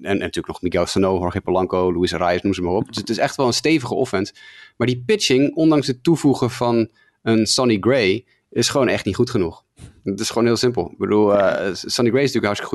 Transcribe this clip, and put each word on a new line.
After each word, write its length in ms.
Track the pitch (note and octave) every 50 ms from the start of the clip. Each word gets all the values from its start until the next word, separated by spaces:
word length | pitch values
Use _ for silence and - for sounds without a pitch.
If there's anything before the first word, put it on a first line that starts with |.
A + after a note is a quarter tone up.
en 160 | C2 F2 G2
natuurlijk 300 | - F2+ F2 - F2 D#2+
nog 140 | - E2 -
Miguel 240 | - F2+ E2+ F2+ F2
Sano, 340 | - - G2 G2 F#2+ F#2+ F2+
Jorge 220 | F2+ F2 - G2
Polanco, 520 | - - F2+ F2+ F2+ F2+ F#2+ F#2 F2+ F2+ E2+
Luis 200 | E2+ F2+ E2+ F2
Arraez, 280 | D#2+ F2+ F2 F2+ F2+
noem 120 | - G2+ F#2+
ze 80 | F#2
maar 120 | F2+ F2 F2+
op. 140 | G#2+ B2+
Dus 100 | - -
het 120 | - G2 -
is 80 | A2+
echt 180 | E2+ - C#3 -
wel 120 | - C3+
een 60 | B2+ A#2
stevige 400 | - - D3 D#3+ D3+ A#2+ A#2+ B2
offense. 380 | - B2+ - - F#2 G2+ - - - - - - - - - _
Maar 100 | _ -
die 160 | B2 B2+ B2 B2
pitching, 500 | - G#3+ G#3 - - C3 C3 C#3+ C#3 -
ondanks 320 | - D#3+ D#3+ D#3 D3 C3
het 160 | - B2+ - _
toevoegen 460 | E3+ E3 - - C#3+ B2+ - C3 A#2
van 400 | - - B2 A#2+ A#2 A#2 A2+ - _ _ _ _ _ _
een 240 | _ A#2 A2+ A2 G#2+
Sonny 320 | - - - C3 B2 A2 G2
Gray, 460 | F2+ A2+ C3+ C3+ A2 F#2 G2 A#2 - _ _ _ _ _
is 200 | - A#2 A#2 -
gewoon 180 | - C#3+ B2
echt 180 | G#2 F#2 G#2 -
niet 100 | G#2+ F#2+
goed 140 | - A#2+ A#2
genoeg. 340 | - A2 F2+ E2 - - _ _ _ - - - - - _
Het 160 | - G2 G2+
is 100 | A2 -
gewoon 160 | - A#2 A2+
heel 100 | A#2 A#2
simpel. 340 | A2 A#2+ B2 A#2+ F#2+ E2+ -
Ik 60 | -
bedoel, 380 | - G2 G2 G#2 G#2+ G#2+ G2+ G2+
eh, 320 | G2+ G2 F#2 D2 - F2+ G2+ F2
Sonny 360 | - - - - - A#2+ A#2
Gray 140 | G#2 C3+ C#3+
is 100 | C3+ -
natuurlijk 20 |
een 80 | A2+ G#2+
hartstikke 200 | G#2 G2+ - - -